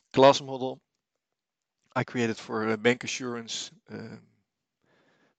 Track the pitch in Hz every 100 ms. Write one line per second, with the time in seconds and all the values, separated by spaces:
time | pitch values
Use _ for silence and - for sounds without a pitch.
0 | _ 131 135 139 135 131 131 135 _ _
1 | _ _ _ _ _ _ _ _ _ 127
2 | 123 127 113 110 - 113 110 107 117 123
3 | 120 - 127 117 113 - - - - 107
4 | 113 110 113 110 _ _ _ _ _ _
5 | _ _ _